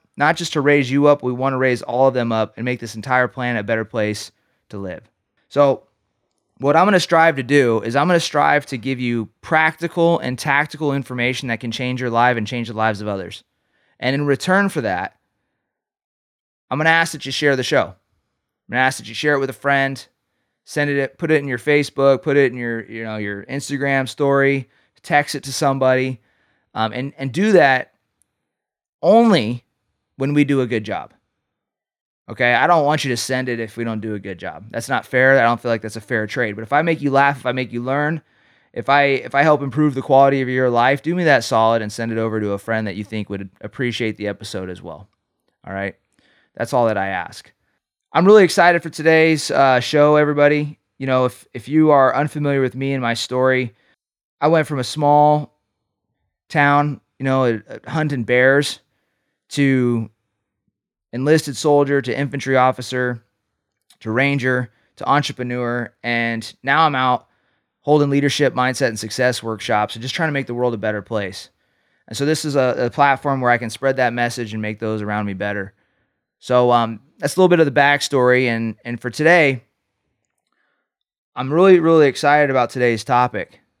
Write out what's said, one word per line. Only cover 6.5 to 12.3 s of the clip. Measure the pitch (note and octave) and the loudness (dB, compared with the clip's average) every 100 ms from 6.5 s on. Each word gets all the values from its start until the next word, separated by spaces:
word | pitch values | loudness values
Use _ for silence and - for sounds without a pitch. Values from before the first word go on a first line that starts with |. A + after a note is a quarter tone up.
| _ | _
what | C#3 D3+ | 0 4
I'm | F#3+ | 4
gonna | G3 | 2
strive | - E3+ E3 C#3 | 2 4 4 2
to | |
do | B2 C#3+ B2+ A2+ | 2 2 4 0
is | G#2 B2+ | -2 -2
I'm | E3 | 2
gonna | F3 | 0
strive | E3 D3+ D3 D3 C#3 | 0 0 2 2 -2
to | B2+ | -8
give | A2+ B2+ | -6 -4
you | B2 A#2+ A2 _ | -4 -4 -6 _
practical | - D#3+ D#3 D#3+ E3 F3+ E3+ E3+ | -4 0 0 -2 -6 0 2 2
and | B2+ B2+ | -2 -6
tactical | D#3 C#3 D3+ C#3+ D3+ | -2 -2 -2 -4 -4
information | C#3 C3 B2 A#2+ B2 C3 | -4 -6 -4 -4 -4 -6
that | A2+ | -6
can | A#2+ | -6
change | A2 B2+ B2+ | -6 -6 -4
your | B2+ | -2
life | A#2 B2 | 2 2